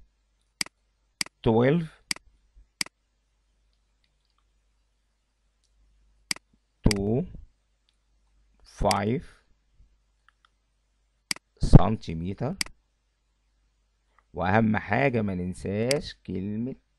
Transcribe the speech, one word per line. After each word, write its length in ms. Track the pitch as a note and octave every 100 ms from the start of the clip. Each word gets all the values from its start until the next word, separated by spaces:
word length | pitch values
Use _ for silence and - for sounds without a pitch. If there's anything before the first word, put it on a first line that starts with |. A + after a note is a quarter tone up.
| - _ _ _ _ - - _ _ _ _ - - _ A#2+
twelve 380 | A2 B2+ E3+ D#3+ - - - - _ _ - - - - _ _ _ _ _ _ _ _ _ _ _ _ _ _ _ _ _ _ _ _ _ _ _ _ _ _ _ _ _ _ _ _ _ - - _ _ _ _ -
to 360 | G3 G#2 B2 F#3 - - _ _ _ _ _ _ _ _ _ _ _
five 600 | - - G2+ G2+ G2+ B2+ - - _ _ _ - - _ _ _ _ _ _ _ _ _ _ _ _ _ - - - _
سنتيمتر. 960 | - - G#2 A2 - E2 F2 G2 C3 - - - _ _ _ _ _ _ _ _ _ _ _ _ _ _ _
وأهم 440 | D#2+ F2 A2 A2 G#2
حاجة 440 | - A2+ C#3 A#2
ما 140 | G#2 F#2
ننساش 800 | F2+ F2+ F#2+ G#2 A#2 D3 - -
كلمة 600 | - F#2+ G2 G#2+ B2 B2+ _